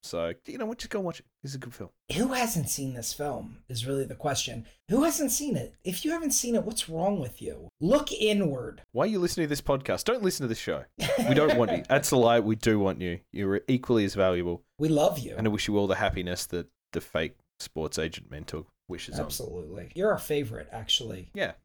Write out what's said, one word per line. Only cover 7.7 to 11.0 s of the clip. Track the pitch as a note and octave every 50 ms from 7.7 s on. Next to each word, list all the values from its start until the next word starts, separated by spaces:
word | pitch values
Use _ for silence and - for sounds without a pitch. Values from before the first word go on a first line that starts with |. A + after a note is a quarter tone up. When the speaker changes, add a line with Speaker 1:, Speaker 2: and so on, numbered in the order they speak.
| _ _
Speaker 2:
Look | C#3 E3+ B3+ D4 D4 -
inward. | - - A3 G#3+ G#3+ G3+ G3 D#3 C3+ B2+ - - - - - _
Speaker 1:
Why | _ A#2 D3
are | G#3
you | A3 F#3+
listening | F3 F3 - - E3
to | D3
this | D3 C#3
podcast? | - - C#3+ C3+ C#3 - G2+ - -
Don't | - A#3 C4
listen | G#3 F#3 - - C#3+
to | A#2+
this | A2+ -
show. | - - E2 C#2 B1+ _ _ -